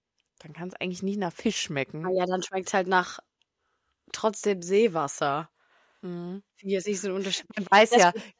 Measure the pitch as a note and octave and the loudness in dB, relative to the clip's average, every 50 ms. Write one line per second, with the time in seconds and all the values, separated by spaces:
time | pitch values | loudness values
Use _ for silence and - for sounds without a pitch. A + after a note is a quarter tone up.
0 | _ _ _ _ _ _ _ _ - D#3+ D#3 D#3+ F3+ F#3+ - - - F#3 F3+ F3 | _ _ _ _ _ _ _ _ -20 -20 -14 -12 -12 -12 -10 -8 -8 -8 -6 -4
1 | F#3+ F#3+ G3+ G#3 G3 E3+ - - - A3+ G3 - - - D#3 C#3 C3+ - - D3+ | -4 -4 -4 -2 -4 -4 -6 -2 -2 -2 -2 -2 -4 -4 -4 -4 -4 -4 -6 -8
2 | D#3+ F3+ F#3 F#3 F3+ F3+ F#3 F#3 F3 - G3 F#3+ F#3 - - G3+ F#3 F3+ F#3+ F3+ | -6 -2 -2 0 0 0 -2 -4 -4 -4 -6 -6 -4 0 0 0 2 4 2 2
3 | F3+ - - - - _ _ _ _ _ _ _ _ _ _ _ _ _ _ _ | 2 2 -8 -14 -18 _ _ _ _ _ _ _ _ _ _ _ _ _ _ _
4 | _ _ - - - A3 G#3 - - G3+ G3+ F#3 E3+ F3 F#3+ G3+ A3+ A3+ E3 E3 | _ _ -12 -2 -2 -2 -2 0 -2 -2 -2 -2 -2 0 4 4 4 4 2 0
5 | D3 C#3+ - - D#3 C#3+ C#3 D3 E3 - _ _ _ _ _ _ _ _ _ _ | -2 -4 -4 -2 -2 0 0 -2 -4 -8 _ _ _ _ _ _ _ _ _ _
6 | - F3+ F3 F3 F3 F3 F#3 G3 G3+ _ _ _ - G3 G3 F#3+ F3+ G#3 G#3 F#3 | -12 -10 -10 -8 -8 -10 -10 -12 -14 _ _ _ -4 -2 -2 -2 0 -2 -4 -4
7 | F#3+ G3+ F#3 G3 G3 F#3+ F#3 - - _ - - F#3+ - - G3+ A3 A#3 A#3 A#3+ | -4 -4 -4 -4 -4 -4 -4 -6 -6 _ -10 -10 0 6 8 8 8 8 8 6
8 | F#3 F3 F3 G#3+ - - - | 6 6 4 2 -8 -12 -6